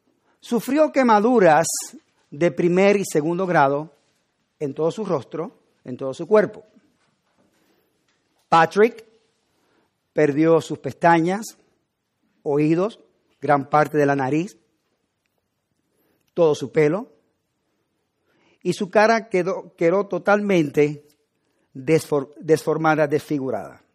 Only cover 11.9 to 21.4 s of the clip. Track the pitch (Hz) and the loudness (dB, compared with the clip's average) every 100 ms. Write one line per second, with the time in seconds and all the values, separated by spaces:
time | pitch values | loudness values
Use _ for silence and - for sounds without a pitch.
11.9 | _ _ _ _ _ 156 143 151 165 208 | _ _ _ _ _ -4 -2 0 0 -2
12.9 | - _ _ _ _ 139 143 135 147 147 | -6 _ _ _ _ 0 0 2 0 2
13.9 | 151 143 139 131 151 190 - _ _ _ | 2 0 0 -2 -2 -4 -10 _ _ _
14.9 | _ _ _ _ _ _ _ _ _ _ | _ _ _ _ _ _ _ _ _ _
15.9 | _ _ _ _ - 165 143 131 156 151 | _ _ _ _ 0 0 0 -2 0 0
16.9 | 185 262 _ _ _ _ _ _ _ _ | 0 -6 _ _ _ _ _ _ _ _
17.9 | _ _ _ _ _ _ _ 180 165 180 | _ _ _ _ _ _ _ -8 -6 -2
18.9 | 214 220 226 208 185 180 190 - - 165 | 2 2 0 -2 -4 -4 -6 -10 -4 0
19.9 | 190 202 180 202 208 208 180 147 151 147 | 0 -2 -4 0 0 2 0 0 0 0
20.9 | 147 - _ _ _ | -2 -16 _ _ _